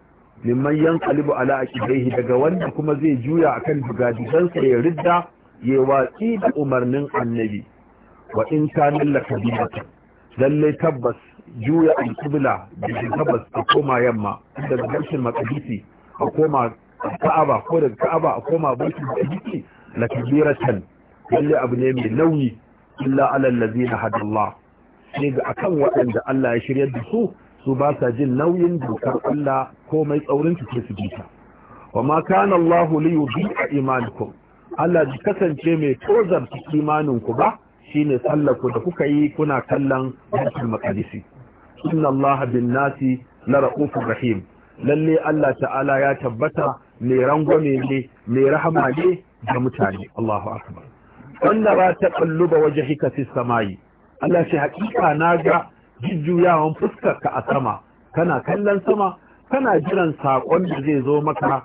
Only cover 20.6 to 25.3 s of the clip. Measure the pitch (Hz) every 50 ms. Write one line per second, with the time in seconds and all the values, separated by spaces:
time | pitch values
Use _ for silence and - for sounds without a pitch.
20.6 | 175 - 107 95 87 - _ _ _ _ _ _ - - - 160 147 147 156 131
21.6 | 127 123 123 120 131 131 131 123 113 107 113 131 160 165 156 147 135 117 107 -
22.6 | - _ _ _ _ _ _ - 135 131 135 139 135 127 135 139 135 131 123 120
23.6 | 117 110 110 120 123 120 117 104 113 113 110 113 107 104 107 107 104 98 - -
24.6 | _ _ _ _ _ _ _ _ _ _ - 139 139 143